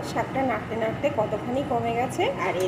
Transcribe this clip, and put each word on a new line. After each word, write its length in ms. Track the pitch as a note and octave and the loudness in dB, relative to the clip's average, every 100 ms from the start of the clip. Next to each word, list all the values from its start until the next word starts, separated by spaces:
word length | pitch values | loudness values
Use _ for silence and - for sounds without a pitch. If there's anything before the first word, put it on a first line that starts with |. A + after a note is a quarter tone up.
| - | 2
শাকটা 300 | C4 A3 C4 C4 | -2 0 0 0
নাড়তে 240 | G#3+ - A3 | 0 -2 -2
নাড়তে 300 | A3 G#3+ C#4+ A3+ | -2 0 0 2
কতখানি 440 | G#3 G#3 A#3 C4 C#4+ | 0 0 0 -2 0
কমে 240 | A#3 A#3 A#3 | 0 0 0
গেছে, 240 | B3+ E4+ A4 - | 0 0 0 0
আর 100 | F#3+ | -2
এ 20 | F4 | 0